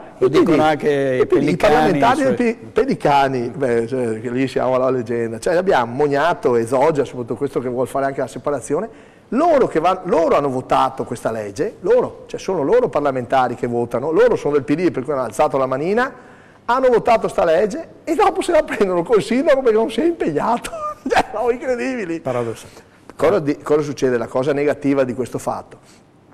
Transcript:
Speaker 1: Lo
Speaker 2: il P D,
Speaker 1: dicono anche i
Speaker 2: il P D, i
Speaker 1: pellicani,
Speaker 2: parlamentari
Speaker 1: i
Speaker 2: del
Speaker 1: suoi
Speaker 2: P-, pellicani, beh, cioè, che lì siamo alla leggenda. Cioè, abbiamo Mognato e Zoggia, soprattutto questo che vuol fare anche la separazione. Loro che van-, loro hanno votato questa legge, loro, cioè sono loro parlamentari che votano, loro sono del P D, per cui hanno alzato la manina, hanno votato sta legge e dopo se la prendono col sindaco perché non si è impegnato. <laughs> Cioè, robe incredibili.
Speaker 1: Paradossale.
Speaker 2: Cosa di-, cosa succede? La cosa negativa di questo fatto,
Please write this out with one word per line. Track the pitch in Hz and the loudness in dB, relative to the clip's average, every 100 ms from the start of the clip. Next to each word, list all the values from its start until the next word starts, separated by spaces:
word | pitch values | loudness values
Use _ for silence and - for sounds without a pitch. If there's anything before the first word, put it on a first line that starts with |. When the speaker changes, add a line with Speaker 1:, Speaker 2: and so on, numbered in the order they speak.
| - - | -6 -2
Speaker 1:
Lo | - | 2
Speaker 2:
il | |
P | |
D, | 147 | 4
Speaker 1:
dicono | 220 151 | 4 4
anche | 156 147 151 | 2 2 0
i | 143 139 127 | 0 2 2
Speaker 2:
il | 139 | 2
P | |
D, | |
i | 180 | 2
Speaker 1:
pellicani, | - 175 - | 2 2 4
Speaker 2:
parlamentari | - 214 170 233 294 | 4 2 2 2 2
Speaker 1:
i | |
Speaker 2:
del | 269 - | 0 0
Speaker 1:
suoi | 240 | 0
Speaker 2:
P-, | 233 - | -2 -2
pellicani, | - 262 170 156 139 139 131 120 113 | 0 0 0 2 4 2 0 -4 -2
beh, | 131 117 117 | 0 0 0
cioè, | 131 117 110 | -2 -2 -4
che | 120 | -4
lì | 123 131 | -2 -2
siamo | 131 123 | -2 0
alla | 127 131 | 2 0
leggenda. | 127 113 117 113 113 | -2 -2 -4 -4 -4
Cioè, | - 170 | -2 0
abbiamo | 190 143 120 | 2 0 0
Mognato | 127 147 139 160 165 143 120 | 0 0 2 0 0 0 0
e | 113 | 0
Zoggia, | 131 156 147 | 2 2 2
soprattutto | 120 127 117 117 | -2 -6 -8 -6
questo | 139 156 | -4 -4
che | 123 | -4
vuol | 123 123 | -4 -4
fare | 139 139 | -4 -4
anche | 139 | -4
la | 123 | -8
separazione. | 131 147 139 - 151 226 - - - _ | -6 -4 -4 -4 -4 -4 -12 -20 -20 _
Loro | 233 339 285 214 | 0 4 4 2
che | 160 | 2
van-, | 175 185 175 | 0 0 0
loro | 285 311 175 | 0 2 2
hanno | 143 | 0
votato | 127 123 139 131 - | -4 0 0 0 -2
questa | 117 117 123 | -8 -6 -6
legge, | 113 104 98 196 - | -6 -6 -6 -6 -4
loro, | 165 247 131 - - | 0 2 0 -6 -14
cioè | - | -10
sono | - 185 | -4 -2
loro | 139 240 226 | 2 2 2
parlamentari | 151 147 131 117 135 123 | 0 0 -2 0 0 0
che | 120 123 | -2 -4
votano, | 120 120 120 151 | -2 -2 -4 0
loro | 165 240 180 | 4 4 4
sono | 147 147 | 0 0
del | |
P | 135 | 0
D, | 151 175 | 0 0
per | 147 | -2
cui | 135 | -4
hanno | 139 | -4
alzato | 117 113 151 139 | -2 0 0 0
la | 131 | -2
manina, | 131 165 220 262 - - - - - - | -2 -2 -2 -2 -6 -20 -20 -20 -10 -2
hanno | 254 254 | 2 4
votato | 226 247 226 180 | 4 4 2 0
sta | - 175 | 0 2
legge | 160 208 285 - - | 2 2 -4 -12 -12
e | - 320 | -4 2
dopo | 381 370 | 2 2
se | - | 0
la | 320 | 0
prendono | - - 196 180 | 0 0 0 0
col | 165 208 | 2 2
sindaco | - 240 320 269 | 2 2 2 4
perché | 254 214 | 4 2
non | 226 | 2
si | - | 0
è | 330 | 0
impegnato. | 339 311 147 208 233 - | 0 -2 -2 0 -2 -4
<laughs> | 659 605 587 269 | -8 -8 -8 -2
Cioè, | - - | -2 0
robe | 214 240 | -2 -2
incredibili. | 247 269 240 262 254 175 165 | -2 -4 -4 -4 -4 -6 -6
Speaker 1:
Paradossale. | 131 123 113 110 - - - _ - - | -4 -4 -4 -8 -14 -20 -20 _ -20 -2
Speaker 2:
Cosa | 151 196 | 2 2
di-, | 147 147 | 0 -4
cosa | - 151 | 0 0
succede? | 147 131 131 120 | 0 -2 0 0
La | 110 | -2
cosa | 131 139 | -2 0
negativa | 143 147 - 139 139 | 0 0 0 0 2
di | 127 | 0
questo | 117 117 - | -2 -6 -6
fatto, | 127 101 - - - - _ _ _ | -6 -8 -10 -20 -20 -20 _ _ _